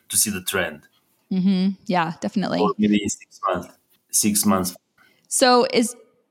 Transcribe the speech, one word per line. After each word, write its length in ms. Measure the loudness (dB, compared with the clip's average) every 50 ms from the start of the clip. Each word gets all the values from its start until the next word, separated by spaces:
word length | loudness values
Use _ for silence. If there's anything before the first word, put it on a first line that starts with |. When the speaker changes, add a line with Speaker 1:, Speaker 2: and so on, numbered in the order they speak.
| _
Speaker 1:
to 80 | -4 -2
see 140 | -2 0 0
the 100 | -2 -6
trend. 460 | -6 -4 -2 -2 -2 -4 -6 -12 -18 _ _ _ _ _ _ _ _ -4
Speaker 2:
Mm-hmm. 440 | -2 0 2 2 2 2 0 0 -2 -4 _
Yeah, 280 | -2 0 0 0 -2 -4 -8
definitely. 400 | -8 -6 -4 -4 -2 -2 0 0
Speaker 1:
Or 120 | 0 0 0
maybe 260 | 0 2 2 2 0 0
in 60 | -4
six 300 | -8 -10 -12 _ -12 -6 -4
months, 220 | -4 -4 -4 -6 -12 -18 _ _ _ _ _ _ _
six 340 | -2 0 0 0 0 2 2
months. 300 | 2 2 2 0 -4 -6 -12 _ _ _ _ _ _ _ _ _
Speaker 2:
So 400 | -6 -2 2 4 4 4 4 2 2 2
is, 220 | 0 0 0 -4 -10 -20 _ _ _ _ _